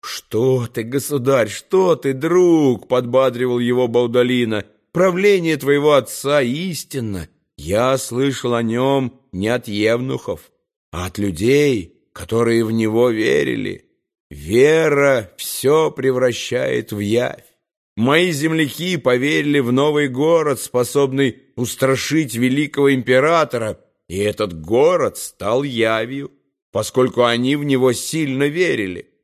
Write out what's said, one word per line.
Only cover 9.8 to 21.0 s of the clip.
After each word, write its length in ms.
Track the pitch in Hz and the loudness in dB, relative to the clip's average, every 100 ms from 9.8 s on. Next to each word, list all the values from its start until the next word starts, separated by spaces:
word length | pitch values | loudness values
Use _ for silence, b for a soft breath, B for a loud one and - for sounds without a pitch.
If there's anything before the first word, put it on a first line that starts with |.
| 104 120 131 131 - 85 _ _ _ _ _ | 0 0 -2 -6 -6 -10 _ _ _ _ _
а 160 | 80 92 | -10 -10
от 100 | 95 | -6
людей, 760 | 101 78 110 139 147 117 85 _ _ | -6 -2 2 4 2 0 -6 _ _
которые 500 | - 82 113 117 117 | -20 -4 0 2 2
в 80 | 113 | 0
него 380 | 113 110 113 123 | 0 0 2 2
верили. 760 | 110 110 139 131 117 104 - _ _ _ _ _ | 2 0 0 0 -4 -6 -10 _ _ _ _ _
Вера 1000 | 76 73 113 143 160 160 143 143 131 98 - | -16 -2 4 4 4 2 2 2 0 -4 -12
все 540 | - - 127 151 160 | -12 -4 0 2 0
превращает 1000 | 151 131 127 123 113 - 120 131 123 113 | -2 -2 0 0 -2 -6 -4 -2 -4 -6
в 80 | 104 | -6
явь. 440 | 101 113 123 - _ _ _ _ _ - | 0 0 -2 -8 _ _ _ _ _ -2
Мои 340 | 120 156 180 | 2 2 2
земляки 640 | 147 156 160 151 - 175 175 | -2 -2 0 -2 -4 -4 -2
поверили 640 | 127 123 139 156 147 147 | 0 2 0 0 0 0
в 120 | 120 | 2
новый 360 | 127 147 147 143 | 2 2 0 -2
город, 540 | 127 156 165 151 127 | 0 2 2 2 -4
способный 800 | - 123 123 143 | -2 -2 0 0